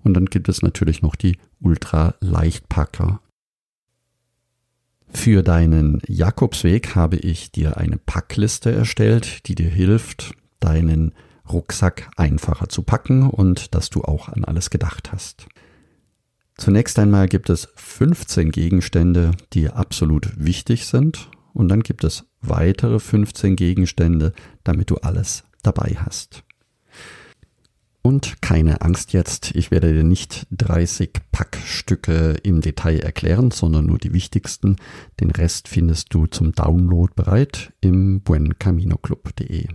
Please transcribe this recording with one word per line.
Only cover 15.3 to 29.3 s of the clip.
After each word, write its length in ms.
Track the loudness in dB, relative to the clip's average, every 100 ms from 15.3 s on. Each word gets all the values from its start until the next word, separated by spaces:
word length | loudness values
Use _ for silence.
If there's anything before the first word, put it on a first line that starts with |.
| -20 -20 _ _ _ _ _ _ _ _ _ _ -4
Zunächst 440 | 2 2 2 2
einmal 280 | 4 4 4
gibt 220 | 0 0
es 200 | -2 -4 -18
fünfzehn 760 | -20 0 0 0 -2 -2 0
Gegenstände, 800 | 0 0 0 0 2 2 4 2 0 _
die 160 | -2 -2
absolut 600 | -2 -6 -2 0 0 -2 -4
wichtig 480 | -4 -2 -2 -4 0
sind. 460 | 0 0 -2 -18 _ _
Und 160 | -2 2
dann 120 | 2
gibt 220 | 0 -2
es 220 | -2 -4 _ _
weitere 580 | -4 0 2 2 0 0
fünfzehn 560 | 0 0 0 -2 0 2
Gegenstände, 800 | 0 2 0 2 2 2 0 -4 -20 -8
damit 280 | -2 -2 0
du 60 | -2
alles 480 | -2 -4 -4 -8 _ _
dabei 340 | -2 0 -4 -4
hast. 440 | -6 -8 -16 -20 _ _ _ _ _ -20 -20 -20 -20 _ _ _ _ _ _ _
Und 400 | 0 0 -2 -8
keine 380 | 0 4 4 2
Angst 320 | 0 -2 0
jetzt, 420 | -2 0